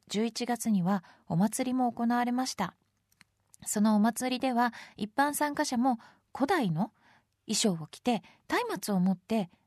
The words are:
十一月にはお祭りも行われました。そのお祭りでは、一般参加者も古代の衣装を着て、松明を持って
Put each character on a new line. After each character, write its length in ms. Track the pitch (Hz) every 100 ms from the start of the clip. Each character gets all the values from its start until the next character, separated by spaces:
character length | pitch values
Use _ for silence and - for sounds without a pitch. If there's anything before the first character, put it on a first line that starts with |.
| -
十 180 | 196 226
一 200 | 220 240
月 240 | 233 233
に 140 | 202
は 200 | 175 202 - - -
お 80 | 165
祭 360 | 214 233 254
り 20 |
も 180 | 254 247
行 120 | 233
わ 200 | 233 240
れ 80 | 240
ま 140 | 247 262
し 100 | -
た。 200 | 175 - _ _ _ _ _ _ _ - -
そ 160 | 220
の 140 | 214 214
お 40 |
祭 360 | 220 226 254 247
り 40 |
で 140 | 262
は、 200 | 240 240 - - -
一 120 | 208
般 200 | - 294
参 220 | 294 294 294
加 100 | 294
者 120 | 240
も 200 | 262 233 - _ _ -
古 120 | 269
代 220 | 370 208
の 220 | 156 240 _ _ _ _ _ -
衣 280 | 208 220 165
装 60 |
を 40 | 151
着 120 | -
て、 220 | 247 233 - _ - 370 480
松 220 | 330 -
明 40 | 190
を 40 |
持 140 | 185
っ 40 | 185
て 320 | - 220 175 _